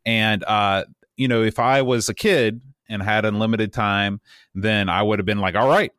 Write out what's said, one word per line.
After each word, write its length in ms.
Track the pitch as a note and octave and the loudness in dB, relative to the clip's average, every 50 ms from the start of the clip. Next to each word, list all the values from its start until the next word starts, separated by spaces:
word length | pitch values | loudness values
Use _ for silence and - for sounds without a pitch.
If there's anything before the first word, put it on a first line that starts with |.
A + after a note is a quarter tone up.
| _ | _
And, 380 | A#2 A2+ A2 A2 A2 G#2+ G2+ - | -2 0 0 2 0 0 -2 -2
uh, 400 | - G#2+ G#2 G#2 G2+ G2 G2 - - - _ _ _ _ | -2 0 0 2 2 0 -2 -2 -6 -12 _ _ _ _
you 120 | - C3 C3 | -4 -2 0
know, 160 | A#2+ A2+ A2+ | 2 2 2
if 140 | A2 G#2 - | 0 0 0
I 220 | A#2+ B2 C3 C#3 | 0 2 2 2
was 280 | C3+ B2 B2+ A#2 G#2+ - | 2 2 0 0 -2 -4
a 40 | G#2+ | -6
kid 480 | - - G#3+ F#3+ D3+ A#2+ A2 A2+ A#2+ - - - _ _ - | -2 0 2 2 2 2 0 -2 -4 -10 -20 -20 _ _ -10
and 120 | A2 G2+ F#2+ | -8 -6 -4
had 220 | G#2 G#2+ A2 G#2+ | -2 0 0 0
unlimited 460 | A2 G#2 G#2 A2 A2 A2+ A2 A2 G#2 - | 0 0 0 0 0 0 -2 -2 -4 -2
time, 460 | - G#2+ G#2 G2+ G2+ G2+ G2+ G2 G2+ - _ - - _ _ - | -2 -2 0 0 0 0 -2 -4 -6 -10 _ -20 -20 _ _ -10
then 320 | G2 G2 A2 G#2+ G#2 G2+ F#2 | -4 -2 0 0 0 0 0
I 120 | F2 F#2+ G#2 | 0 0 0
would 140 | G#2 G#2+ G#2 | 0 0 0
have 60 | G2 | -2
been 140 | F#2 G#2+ G2+ | -2 -2 -2
like, 160 | G2 F#2+ E2+ | -2 -2 0
"All 120 | G#2 A#2+ C3+ | 2 2 4
right, 220 | D#3 G3+ G3+ - - | 4 2 2 -2 -6